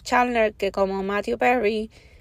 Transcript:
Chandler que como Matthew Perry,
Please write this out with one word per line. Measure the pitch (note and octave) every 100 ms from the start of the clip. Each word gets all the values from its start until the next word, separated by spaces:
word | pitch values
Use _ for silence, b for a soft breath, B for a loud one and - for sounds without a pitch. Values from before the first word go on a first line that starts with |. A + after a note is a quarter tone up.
Chandler | - B3+ B3 A#3+ G#3+
que | G#3+ G3
como | G3 G3 F#3+
Matthew | F#3+ G3+ G#3 A#3
Perry, | B3 B3+ G#3+ A3 A3 b b b